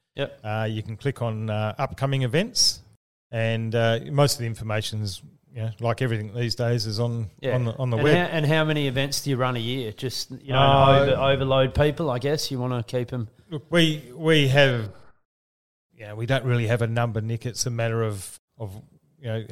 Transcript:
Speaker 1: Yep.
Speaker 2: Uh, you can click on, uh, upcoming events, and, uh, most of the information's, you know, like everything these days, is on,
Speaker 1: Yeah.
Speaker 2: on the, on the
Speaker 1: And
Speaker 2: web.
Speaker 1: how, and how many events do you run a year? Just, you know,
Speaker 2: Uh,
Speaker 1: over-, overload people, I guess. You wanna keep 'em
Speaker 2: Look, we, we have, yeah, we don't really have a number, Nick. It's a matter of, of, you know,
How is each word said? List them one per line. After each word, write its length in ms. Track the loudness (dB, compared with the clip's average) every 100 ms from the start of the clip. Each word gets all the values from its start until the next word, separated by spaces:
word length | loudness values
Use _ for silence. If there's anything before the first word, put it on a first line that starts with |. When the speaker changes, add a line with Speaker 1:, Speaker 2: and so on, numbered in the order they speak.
| _
Speaker 1:
Yep. 260 | -8 -8 -8
Speaker 2:
Uh, 240 | -6 -2 -2
you 140 | -4
can 120 | -6 -6
click 240 | -6 -4
on, 300 | -4 -4 -4
uh, 240 | -2 -2 -2
upcoming 440 | -6 -2 -2 0
events, 580 | 0 0 0 2 2 2 -8 _ _ _ _
and, 420 | -2 0 0 0
uh, 240 | 2 2 2 0
most 220 | 2 2
of 40 | 2
the 80 | -4
information's, 720 | -6 -4 -4 -4 -4 -6 -8 -16 _ _
you 100 | -8
know, 80 | -8 -4
like 200 | -2 0
everything 320 | 0 -2 -4
these 220 | -4 -4
days, 320 | -2 0 0 -2
is 140 | -2
on, 280 | -2 -2 -6 -6
Speaker 1:
Yeah. 160 | -2 0
Speaker 2:
on 80 |
the, 120 | 0 -2
on 140 | -2
the 60 | 2
Speaker 1:
And 80 |
Speaker 2:
web. 120 | 4 4 2
Speaker 1:
how, 60 | 0
and 100 | 2
how 180 | 2
many 220 | 2 0 0
events 360 | -2 -2 -4
do 80 | -2
you 60 | 0
run 200 | 0 -2
a 40 |
year? 300 | -4 -4 -6
Just, 380 | -6 -8 -8 -10
you 220 | -12 -2
know, 60 | 4
Speaker 2:
Uh, 380 | 6 8 8 6
Speaker 1:
over-, 120 | 6 2
overload 580 | 2 2 2 2 2
people, 360 | 2 0 2 -2
I 100 | -2
guess. 300 | -2 -2 -2
You 100 | -4
wanna 220 | -4 -4
keep 280 | -4 -4 -4
'em 160 | -6 -8 _ -12
Speaker 2:
Look, 140 | -12 -2
we, 420 | 2 2 0 -8
we 320 | -4 2 4 6
have, 420 | 6 6 4 -4 -12 -20 _ _ _ _ _ _ _ _ -20
yeah, 160 | -14
we 140 | -8 -2
don't 180 | 0
really 240 | 2 0 2
have 140 | 0
a 40 | 0
number, 340 | 0 0 -2
Nick. 260 | -4 -4 -6
It's 200 | -4 -4
a 40 |
matter 320 | -2 -2 0
of, 340 | -2 -4 -10 -18 _ -14
of, 120 | -14 -14 -20 _ _ _
you 80 | -8
know, 180 | -8 -8